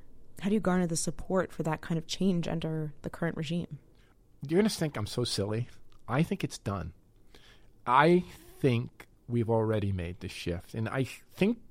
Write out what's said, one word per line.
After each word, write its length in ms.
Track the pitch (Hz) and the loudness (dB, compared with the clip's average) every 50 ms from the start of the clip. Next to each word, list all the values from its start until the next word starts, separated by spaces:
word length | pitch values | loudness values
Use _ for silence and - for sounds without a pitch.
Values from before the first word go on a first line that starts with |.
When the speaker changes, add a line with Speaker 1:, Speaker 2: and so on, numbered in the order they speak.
| - - - - - - - - | -18 -16 -16 -16 -16 -14 -8 -4
Speaker 1:
How 80 | - 196 | 0 2
do 40 | 214 | 2
you 60 | 208 | 2
garner 260 | - 185 180 180 180 | 4 4 4 4 2
the 120 | 160 165 | 2 0
support 560 | - - 165 - - - - 190 185 - - - | 0 -2 -2 -4 -4 -2 0 0 2 0 0 -2
for 100 | - 160 | -4 -2
that 160 | 160 156 - | -2 -2 -4
kind 180 | - - 170 | -2 -2 -2
of 100 | 160 - | -2 -2
change 380 | - - - 180 196 175 170 160 | -4 -2 0 2 2 2 2 0
under 460 | - 165 165 - 160 160 156 156 151 - - - | -2 -2 -2 -2 -2 -2 -4 -4 -6 -6 -8 -10
the 60 | 170 | -10
current 280 | - - 170 165 - | -6 -2 -2 -2 -2
regime? 400 | - 156 139 170 175 - - 151 - - - - - - - _ _ _ _ - - 143 | -2 -4 -4 -4 -4 -4 -6 -10 -14 -16 -18 -20 -20 -20 -20 _ _ _ _ -18 -12 -4
Speaker 2:
You're 140 | 139 160 190 | 2 4 4
gonna 80 | 220 | 4
think 300 | 214 - - 165 147 - | 4 2 0 -2 -2 -2
I'm 100 | 117 104 | -2 -4
so 160 | - - 123 120 | -4 -2 -2 -2
silly. 460 | - - - 98 104 107 113 117 - - - - - - - - - | 0 0 -2 -2 0 0 -2 -2 -4 -8 -16 -16 -18 -18 -12 -6 -2
I 140 | 117 143 165 | 0 2 2
think 200 | - 202 - - | 0 0 -2 -4
it's 140 | - - | -4 -6
done. 340 | - - 107 101 92 87 85 - - - - - - - - - - - - - - - - - - - | -6 -4 -4 -4 -4 -4 -8 -10 -14 -20 -20 -20 -20 -20 -20 -20 -20 -20 -20 -20 -20 -20 -20 -20 -6 0
I 380 | 123 123 139 151 170 175 180 175 - - - - - - - | 4 6 8 8 8 8 6 4 0 -10 -20 -20 -20 -4 0
think 460 | - 131 117 117 120 - - - - - - - _ | 2 2 4 2 0 -4 -10 -16 -20 -20 -20 -18 _
we've 220 | - 120 120 110 110 | -2 0 0 2 4
already 420 | 113 113 110 110 110 107 101 98 | 2 2 2 2 2 2 2 0
made 280 | 95 90 85 87 90 - | 0 0 -2 -4 -6 -8
the 80 | - | -10
shift. 460 | 80 - - - 85 85 82 - - - | -10 -8 -6 -4 -4 -4 -4 -6 -8 -6
And 140 | 113 110 107 | -4 -4 -2
I 180 | 117 135 127 - - - - - - | -2 -2 -2 -4 -6 -14 -18 -8 -2
think 220 | - 185 214 233 - - - | 2 2 2 2 0 -6 -14